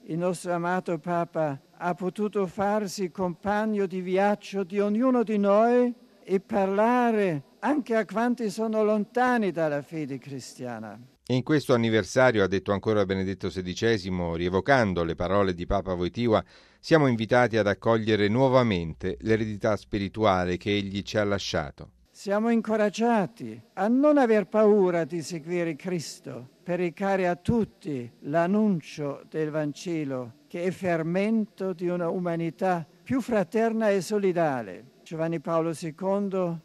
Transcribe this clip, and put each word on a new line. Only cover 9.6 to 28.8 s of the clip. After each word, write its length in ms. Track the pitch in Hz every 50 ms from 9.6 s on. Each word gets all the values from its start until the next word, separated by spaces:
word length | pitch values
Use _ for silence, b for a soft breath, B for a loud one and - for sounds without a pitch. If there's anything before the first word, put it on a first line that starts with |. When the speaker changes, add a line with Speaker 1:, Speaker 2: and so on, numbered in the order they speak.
| 165 156 147 143
Speaker 1:
fede 380 | 143 - 165 160 151 127 139 131
cristiana. 760 | - 143 139 131 120 - - - 127 123 120 110 110 107 101 113 120 - _ _ _ -
Speaker 2:
In 120 | 127 127
questo 320 | 123 - 156 147 - - 135
anniversario, 680 | 120 117 113 110 110 98 - - 131 131 127 117 107 98
ha 40 | 92
detto 240 | 95 95 90 -
ancora 320 | 101 98 - 113 110 107 101
Benedetto 460 | 92 95 95 95 95 98 92 - 95
sedicesimo, 840 | 80 95 92 90 87 - 110 113 117 107 87 95 92 90 87 85 85
rievocando 680 | 82 87 90 90 95 90 - 139 131 117 101 92 85 85
le 120 | 82 80
parole 400 | 76 87 87 95 104 101 95 90
di 100 | 85 87
Papa 280 | 82 101 98 90 95 92
Wojtyła, 500 | 87 90 87 - - 120 120 107 98 87 b b b b b b b
siamo 280 | b - 165 160 147 135
invitati 500 | 123 107 113 98 127 123 123 117 101 110
ad 80 | 104
accogliere 640 | 101 98 - - 120 117 113 110 107 110 101 104 101
nuovamente 880 | 104 123 135 135 127 131 123 117 101 87 85 80 78 - - 92 - -
l'eredità 540 | - 107 110 107 113 107 107 98 95 113 104
spirituale 840 | 98 - _ - 107 98 95 - 107 107 107 95 92 90 90 90 90
che 120 | - 107
egli 320 | 101 104 101 98 95 101
ci 160 | 92 - - 110
ha 60 | 104
lasciato. 680 | 104 101 101 - - - 87 78 71 - - - - _ _ _ _
Speaker 1:
Siamo 380 | _ - - 202 196 208 220 233
incoraggiati 1120 | 233 226 208 220 214 220 208 208 - 208 226 240 233 214 185 156 - - 131 113 110 117 - _ _
a 160 | - 190 214
non 280 | 240 262 277 302 302 294
aver 280 | 262 226 220 214 190
paura 580 | - - 214 220 208 208 214 190 180 175 170 165
di 180 | 143 170 170
seguire 540 | 151 - 180 165 147 165 180 175 170 165 160
Cristo, 720 | 135 - 190 180 175 131 - - - _ 139 127 117 120 123 _ _ _
per 160 | - 175 170
recare 480 | 180 175 151 - 196 196 196 190 185 175
a 80 | 175
tutti 720 | - _ - 240 233 208 - - _ - - 147 127 120 120 - _
l'annuncio 1000 | - 143 143 170 170 175 202 208 220 214 196 160